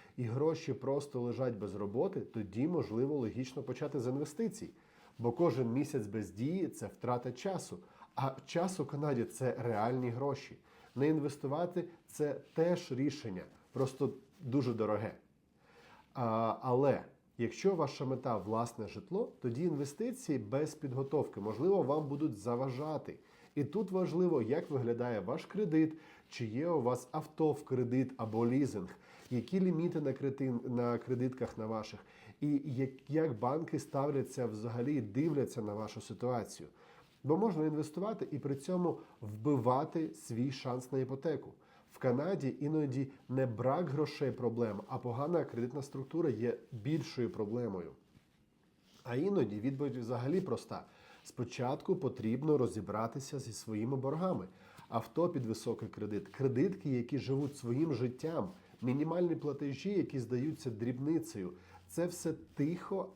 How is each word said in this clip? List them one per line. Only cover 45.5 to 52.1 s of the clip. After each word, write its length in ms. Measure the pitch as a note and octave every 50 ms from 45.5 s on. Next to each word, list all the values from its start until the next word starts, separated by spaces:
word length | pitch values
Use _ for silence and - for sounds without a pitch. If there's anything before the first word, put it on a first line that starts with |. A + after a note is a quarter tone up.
| - A#2 B2 A#2+ C3+ C#3+
структура 480 | C3+ - - C3+ C3 - - E3 F3 C#3+
є 280 | A2 G#2+ A#2+ A#2+ - - - -
більшою 580 | - A2 G2+ C#3+ D#3+ D#3 - - - C3 A#2 G2
проблемою. 640 | - - G#2+ G2+ A2+ B2 A#2+ G#2+ G2 F2+ E2 C#2 C2+ - - _ _ - _ _ _ _ _ _ _ _ _ _ _ _ _ - - - -
А 120 | A#2+ A#2+
іноді 440 | C3 E3 G3+ G3+ F3 A#2+ G2+ G#2 G#2
відповідь 380 | G#2+ C#3 C#3 C3+ D3 C3+ A#2+
взагалі 440 | B2+ A2+ A2+ B2+ A#2 B2 C3+ E3+ F#3+
проста. 440 | F#3+ D3 A2+ - - - G#2+ - - - - - - - - - -
Спочатку 720 | - - - A#2 - - - A#2+ B2+ D3+ D3+ - - F#3
потрібно 640 | F#3 C#3+ B2